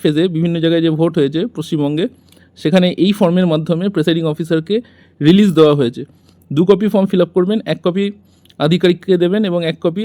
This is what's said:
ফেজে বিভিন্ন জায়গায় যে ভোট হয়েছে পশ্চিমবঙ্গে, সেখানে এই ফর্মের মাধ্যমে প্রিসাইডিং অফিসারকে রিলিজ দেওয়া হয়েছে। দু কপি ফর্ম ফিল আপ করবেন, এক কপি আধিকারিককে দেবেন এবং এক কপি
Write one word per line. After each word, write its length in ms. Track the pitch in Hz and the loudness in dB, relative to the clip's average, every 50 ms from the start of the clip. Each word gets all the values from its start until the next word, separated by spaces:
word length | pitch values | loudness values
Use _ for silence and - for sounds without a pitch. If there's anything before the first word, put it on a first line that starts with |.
ফেজে 220 | - 165 151 156 175 | -2 0 0 0 0
বিভিন্ন 280 | 190 160 160 170 175 170 165 | -2 -2 -2 -2 -2 -2 0
জায়গায় 220 | 160 165 170 165 | 0 0 2 2
যে 80 | 165 165 | 2 0
ভোট 240 | 156 151 165 170 165 170 | 0 0 -2 0 0 0
হয়েছে 220 | 139 143 151 160 214 247 - | -2 0 -2 -4 -6 -6 -6
পশ্চিমবঙ্গে, 500 | 156 156 - 175 151 143 143 147 156 196 254 - _ _ _ _ _ _ _ _ | -10 -8 -6 -4 -4 -2 -2 -2 -2 -4 -6 -6 _ _ _ _ _ _ _ _
সেখানে 320 | - - 156 160 185 180 180 - | -6 -2 0 2 2 2 2 0
এই 140 | - 165 202 202 | 0 0 0 2
ফর্মের 340 | - 202 170 175 185 185 | 2 0 2 2 2 0
মাধ্যমে 380 | 170 156 156 156 175 170 165 190 202 | 0 0 -2 -2 -2 -2 -2 -2 -2
প্রিসাইডিং 340 | 202 165 151 175 160 165 165 | -2 -2 0 0 0 0 -2
অফিসারকে 500 | 156 151 - 165 160 165 160 160 - 202 240 240 - _ _ _ _ _ - | -4 -4 -6 -4 -2 -2 -2 -2 -2 -4 -4 -4 -8 _ _ _ _ _ 0
রিলিজ 280 | 147 156 185 202 214 196 156 | 2 4 4 6 4 4 4
দেওয়া 160 | 160 156 151 147 143 | 4 4 6 4 2
হয়েছে। 220 | 127 117 123 127 - - _ _ _ _ _ _ _ - | 0 -2 -4 -6 -12 -16 _ _ _ _ _ _ _ -6
দু 120 | 143 147 180 | -2 0 2
কপি 220 | 185 202 190 214 | 2 2 2 0
ফর্ম 180 | 202 214 196 196 | 0 0 0 0
ফিল 160 | 196 - 180 | 0 0 0
আপ 100 | 175 170 - | 0 0 0
করবেন, 220 | 185 180 190 214 220 - | -2 0 0 -2 -2 -4
এক 140 | 151 156 - - | -4 -6 -4 -4
কপি 180 | 180 170 196 202 202 202 - _ _ _ _ _ _ _ - | -4 -2 -2 -4 -4 -6 -10 _ _ _ _ _ _ _ -4
আধিকারিককে 560 | 143 156 180 175 180 180 175 180 - 190 185 | 0 0 2 2 2 0 0 0 -2 -2 0
দেবেন 240 | 175 175 175 196 220 214 | 0 2 0 0 -2 -2
এবং 140 | 185 175 175 165 | -2 -2 -2 -2
এক 120 | 156 147 - | -4 -4 -4
কপি 200 | - 170 165 202 | -4 -4 -4 -4